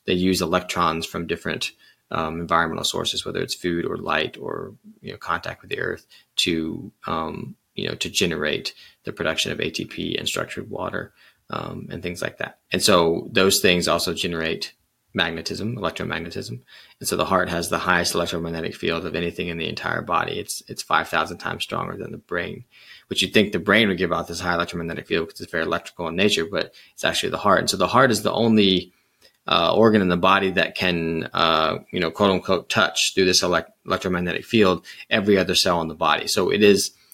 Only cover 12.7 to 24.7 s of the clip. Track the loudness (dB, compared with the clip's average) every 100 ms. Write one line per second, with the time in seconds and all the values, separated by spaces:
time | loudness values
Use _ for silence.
12.7 | 0 4 6 6 2 0 2 4 6 6
13.7 | 4 4 0 0 -2 -2 -2 -4 -4 -8
14.7 | -14 _ _ _ -2 -2 -4 -8 -6 -6
15.7 | -4 -4 -4 -4 -6 -6 -10 -10 -12 -14
16.7 | -20 -20 -12 -4 0 2 2 2 -2 -2
17.7 | -2 2 2 2 0 -2 -2 -4 -4 -6
18.7 | -4 -4 -2 -4 -4 -4 -4 -6 -6 -6
19.7 | -6 -4 -4 -2 -2 -2 -4 -8 -10 -12
20.7 | -12 -2 -2 0 -2 -2 -4 -8 -6 -6
21.7 | -6 -6 -8 -10 -12 -8 -6 -6 -8 -14
22.7 | -20 -20 -18 -6 -2 2 4 4 2 4
23.7 | 4 4 2 0 -2 -4 -6 -2 -2 -2